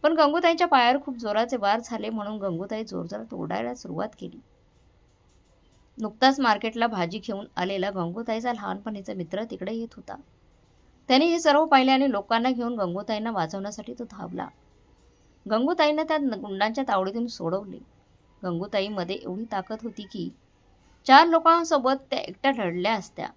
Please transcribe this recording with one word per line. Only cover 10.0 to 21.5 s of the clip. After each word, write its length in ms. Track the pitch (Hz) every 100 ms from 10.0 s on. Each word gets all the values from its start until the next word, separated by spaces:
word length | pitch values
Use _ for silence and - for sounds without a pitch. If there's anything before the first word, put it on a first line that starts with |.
| 190 196 - _ _ _ _ _ _ _ -
त्याने 180 | 262 330
हे 140 | 339
सर्व 240 | 330 285 320
पाहिले 240 | 302 262
आणि 200 | 269 277
लोकांना 400 | 208 202 226 247
घेऊन 240 | 247 240
गंगूताईंना 560 | 240 185 180 208 214 220
वाचवण्यासाठी 640 | 214 180 196 196 214 - 240
तो 60 |
धावला. 440 | 233 196 175 180 185 _ _ _ _ _ _ _ _ _ -
गंगूताईंना 520 | 220 269 349 302 302
त्या 160 | 311 311
न-, 160 | 277
गुंडांच्या 500 | 214 208 190 208 220 262
तावडीतून 380 | 202 190 226 240
सोडवले. 520 | - 165 185 202 - - _ _ _ _ _
गंगूताईमध्ये 720 | 185 175 196 202 196 208 170 196
एवढी 280 | - 185 226
ताकद 240 | 202 185 220
होती 200 | 226 -
की 260 | 196 208 175 - _ _ _ _ _ _ -
चार 200 | 262 339
लोकांसोबत 760 | 330 330